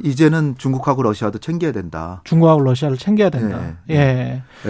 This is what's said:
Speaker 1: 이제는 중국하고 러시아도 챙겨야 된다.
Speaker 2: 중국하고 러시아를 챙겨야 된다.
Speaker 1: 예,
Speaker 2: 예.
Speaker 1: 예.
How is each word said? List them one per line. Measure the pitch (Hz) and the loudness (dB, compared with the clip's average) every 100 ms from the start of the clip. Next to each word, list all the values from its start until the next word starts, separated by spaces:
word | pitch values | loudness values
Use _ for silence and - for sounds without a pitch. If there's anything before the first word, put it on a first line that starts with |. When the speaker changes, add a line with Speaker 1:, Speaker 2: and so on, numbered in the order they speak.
Speaker 1:
이제는 | 147 131 156 160 147 131 | -4 2 2 4 0 -2
중국하고 | 135 131 139 135 | -4 -2 -2 0
러시아도 | 120 107 107 107 | 0 0 -4 -6
챙겨야 | - 165 165 | -6 -4 -4
된다. | 107 87 80 82 90 | -4 -8 -8 -10 -12
Speaker 2:
중국하고 | - 165 165 156 | 0 4 6 6
러시아를 | 131 127 151 131 | 4 0 -2 -4
챙겨야 | - 214 196 | 0 2 2
된다. | 147 110 95 85 82 - | 2 -4 -4 -8 -12 -4
Speaker 1:
예, | |
Speaker 2:
예. | 156 | 2
Speaker 1:
예. | 139 127 127 127 127 - 107 | 2 2 -2 -6 -10 -10 -4